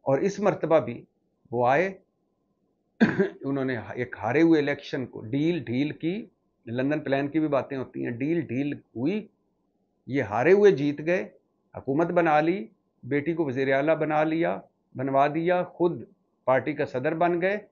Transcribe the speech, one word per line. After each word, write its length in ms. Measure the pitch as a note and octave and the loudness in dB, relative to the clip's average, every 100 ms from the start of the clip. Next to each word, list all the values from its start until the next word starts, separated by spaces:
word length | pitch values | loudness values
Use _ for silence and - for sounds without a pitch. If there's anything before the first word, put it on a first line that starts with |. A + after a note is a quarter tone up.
| - | 0
और 180 | C3+ | 0
इस 160 | F#3+ G3 | 0 0
मरतबा 400 | G3+ - D#3 D#3+ | 0 0 2 2
भी 240 | - - - _ _ _ _ | 2 -10 -16 _ _ _ _
वो 120 | A#2 | 0
आए, 340 | B2 C#3 F#3+ F#3+ _ _ _ _ _ _ _ _ _ _ | 2 2 0 -6 _ _ _ _ _ _ _ _ _ _
<clears throat> 440 | F#3+ - G3 - C#3 | 2 2 -2 -2 -4
उन्होंने 360 | C#3 C3 A#2+ G2+ - | -2 -2 -4 -8 -8
एक 200 | B2 - | -8 -4
हारे 220 | G#2 C#3 | 0 4
हुए 180 | E3 D#3+ | 6 6
इलेक्शन 460 | C#3+ C#3 - D3 | 2 -4 -6 -8
को 160 | A#2+ G#2 | -8 -12
डील 440 | G#2+ C#3 D#3+ F3 | -6 -2 0 -2
ढील 280 | A2+ B2 D3 | -2 -2 -2
की। 380 | B2 D#3+ G3+ A3 _ _ _ - | -4 -6 -6 -10 _ _ _ -8
लंदन 320 | A#2+ C3+ D#3 | -4 -2 -2
प्लान 280 | D3 C#3 C#3 | -2 -2 0
की 120 | D#3 | -2
भी 80 | D#3 | 0
बातें 280 | C#3 A#2+ C3+ | 0 -2 -8
होती 260 | B2+ C3+ | -8 -8
हैं, 160 | C3 A#2 | -8 -4
डील 240 | C#3+ E3+ | -2 -2
ढील 380 | A2+ B2 C#3+ C3+ _ A2+ | -2 -4 -4 -8 _ -6
हुई, 340 | C#3 G#3+ - _ _ _ _ _ _ _ - | -4 -4 -8 _ _ _ _ _ _ _ -6
ये 140 | C3+ | -4
हारे 300 | G#2+ G#2+ C#3+ | -2 2 4
हुए 200 | G3+ G#3 | 8 6
जीत 280 | B2+ D3 C#3+ | 6 -2 -2
गए, 220 | D#3 F#3 G#3+ _ _ _ _ - | -2 -2 -4 _ _ _ _ -12
हुकूमत 300 | B2 C#3 F3 | -4 0 2
बना 340 | F3 E3 D3+ | 2 4 4
ली, 300 | D#3+ F#3+ A3+ _ _ _ | 2 -2 -6 _ _ _
बेटी 300 | B2 C#3+ D3 | -4 -2 -2
को 100 | E3 D3 | -2 -2
वज़ीर 260 | B2+ C3+ | -2 0
आला 220 | C3+ D3+ | 2 2
बना 300 | D#3 D#3 D3+ | 0 0 0
लिया, 380 | D#3 E3 E3+ F2+ - _ _ B2+ | 0 0 -2 -4 -10 _ _ -8
बनवा 320 | C3+ C3+ D3 | 0 2 2
दिया, 340 | D#3 E3+ F3+ | 2 0 0
खुद 440 | F3+ - F3 C3+ G#2 _ _ _ - | -2 -2 -2 -2 -12 _ _ _ 0
पार्टी 280 | C3 A#2+ | 2 0
का 100 | C#3+ | -4
सदर 300 | C#3 B2+ C#3+ | -4 -2 -2
बन 260 | E3 F3 F3 | 0 0 2
गए। 200 | F#3 G3+ - | -2 -2 -8